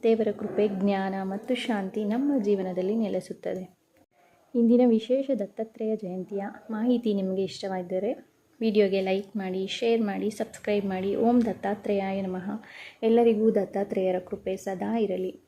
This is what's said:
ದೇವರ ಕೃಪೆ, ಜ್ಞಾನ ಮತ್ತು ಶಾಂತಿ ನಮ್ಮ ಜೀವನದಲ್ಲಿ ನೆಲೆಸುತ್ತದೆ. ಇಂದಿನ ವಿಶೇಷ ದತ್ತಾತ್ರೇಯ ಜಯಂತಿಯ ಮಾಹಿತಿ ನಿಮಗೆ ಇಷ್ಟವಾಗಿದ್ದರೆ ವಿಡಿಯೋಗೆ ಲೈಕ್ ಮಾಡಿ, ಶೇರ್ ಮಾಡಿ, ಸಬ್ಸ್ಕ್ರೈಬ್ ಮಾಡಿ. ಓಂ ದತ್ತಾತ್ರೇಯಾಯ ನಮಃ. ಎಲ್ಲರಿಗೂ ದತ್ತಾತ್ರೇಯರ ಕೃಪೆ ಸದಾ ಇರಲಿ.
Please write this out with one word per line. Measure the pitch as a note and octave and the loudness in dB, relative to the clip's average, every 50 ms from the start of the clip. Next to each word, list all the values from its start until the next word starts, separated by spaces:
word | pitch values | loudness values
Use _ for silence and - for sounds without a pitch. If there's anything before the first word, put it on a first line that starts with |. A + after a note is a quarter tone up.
| - | 4
ದೇವರ | A3+ A3+ A3 A3 G#3+ G#3 - | 4 4 4 2 -2 -2 -4
ಕೃಪೆ, | - G#3 - - G#3 G#3+ | -6 -4 0 0 0 0
ಜ್ಞಾನ | G3+ F#3+ F#3+ G3+ G3+ G3 F#3+ G3 F#3+ G3 F#3+ | 0 0 0 0 2 0 -2 -2 -4 -4 -4
ಮತ್ತು | F#3+ G3 G3+ - - B3+ | -4 -6 -6 -4 -4 -4
ಶಾಂತಿ | A#3+ - - A3+ G3+ F#3 F#3+ - G#3+ G#3+ | -4 -2 -4 -2 -2 -2 -4 -4 -4 -2
ನಮ್ಮ | G3+ G#3+ B3 C#4 C#4+ C#4+ C4+ G3+ | -2 0 0 0 2 0 2 2
ಜೀವನದಲ್ಲಿ | G3+ G3+ F#3+ F#3 F#3 F3+ F#3 F#3 F#3+ G#3+ | 2 2 2 0 -4 -2 -2 -2 0 0
ನೆಲೆಸುತ್ತದೆ. | A3+ A3 G3 F#3 F#3 F3+ - - - - - F#3+ F#3 F#3 - _ _ _ _ _ _ _ _ _ _ _ _ _ _ _ _ _ | 0 0 0 -2 -4 -4 -6 -14 -10 -6 -6 -6 -6 -8 -12 _ _ _ _ _ _ _ _ _ _ _ _ _ _ _ _ _
ಇಂದಿನ | B3 A#3 A3+ A#3+ A#3+ B3+ | 2 6 6 6 6 6
ವಿಶೇಷ | B3 A3+ A3 A3 - B3 C4+ C#4 C4+ C4+ G#3 | 6 4 4 2 2 0 0 2 0 -2 -2
ದತ್ತಾತ್ರೇಯ | G3+ F#3+ _ - A3 A3+ _ - A3 A3 A3 | -2 -6 _ -10 -10 -10 _ -8 -4 -4 -4
ಜಯಂತಿಯ | G#3+ G#3+ F3+ F3+ F#3+ F#3 - G#3 G3 G3 G#3 - - - - | -4 -4 -8 -8 -8 -8 -6 -6 -6 -6 -6 -10 -14 -12 -10
ಮಾಹಿತಿ | A3 G#3+ A3 B3 B3 A#3 A#3+ A3+ G#3 | -6 -2 2 2 2 2 2 0 0
ನಿಮಗೆ | G3+ F#3+ F#3+ F#3+ F#3+ F#3+ | 0 0 -2 -2 -2 -2
ಇಷ್ಟವಾಗಿದ್ದರೆ | F#3 - - - G3 F#3+ F#3 F3+ F3 F#3 F#3 G3+ A3 - - - _ _ _ _ _ _ _ | -4 -4 -8 -6 -6 -4 -4 -4 -4 -4 -2 -2 -2 -4 -6 -10 _ _ _ _ _ _ _
ವಿಡಿಯೋಗೆ | A3+ A3+ G3+ G#3+ G3+ F#3+ F#3+ G3 | -2 2 4 4 4 4 4 0
ಲೈಕ್ | F#3+ F#3+ F#3+ G3 G3+ G3 _ | 0 0 0 -2 -2 -4 _
ಮಾಡಿ, | G#3+ F#3+ F#3 F#3 F#3+ F#3+ | -6 -4 -4 -4 -4 -4
ಶೇರ್ | G3 - - A#3+ A#3 A#3 A3+ A3+ | -4 -4 -2 0 2 2 2 2
ಮಾಡಿ, | G3+ G3 F#3+ F#3+ G#3+ | 0 -2 -2 -2 -4
ಸಬ್ಸ್ಕ್ರೈಬ್ | G#3+ - A3 - - - _ - G#3 G#3 G3+ | -2 -4 -8 -8 -8 -10 _ 0 0 0 0
ಮಾಡಿ. | G3 F#3+ F#3 F#3 G3 G3+ | 0 -2 -2 -2 -2 0
ಓಂ | - - A3+ A#3+ B3 A3+ | 2 2 4 4 4 4
ದತ್ತಾತ್ರೇಯಾಯ | A3+ F#3 - - G3 G#3 G3+ - - G#3 G3 F#3+ F#3+ F#3+ G3 G3 | 2 -2 -4 -4 -4 -4 -4 -2 -2 0 0 0 -2 -2 -2 -4
ನಮಃ. | F#3 F#3 F#3 F3+ G3+ G#3 A3 - - - - - - - _ - | -4 -4 -6 -6 -6 -8 -8 -10 -14 -20 -18 -18 -20 -12 _ 2
ಎಲ್ಲರಿಗೂ | A3+ A3+ A#3 A#3+ A#3 A3+ G#3 A3 A3+ | 4 6 6 6 6 4 4 4 4
ದತ್ತಾತ್ರೇಯರ | G#3+ G#3+ F#3+ F#3 - G3 G3+ G3+ A3 G3+ F#3 F#3 F#3 F#3 | 4 2 0 0 -2 -4 -4 -2 0 0 0 2 0 -2
ಕೃಪೆ | F3+ - - F#3+ - F#3+ F#3+ | -4 -6 -12 -8 -6 -6 -6
ಸದಾ | F#3+ - G3+ F#3+ F3+ G3+ G3+ A3+ A#3 | -6 -6 -8 -6 -6 -4 -4 -2 0
ಇರಲಿ. | A3 G3 F#3 F#3 F#3 F#3 - - _ | 0 0 -2 -4 -4 -6 -8 -10 _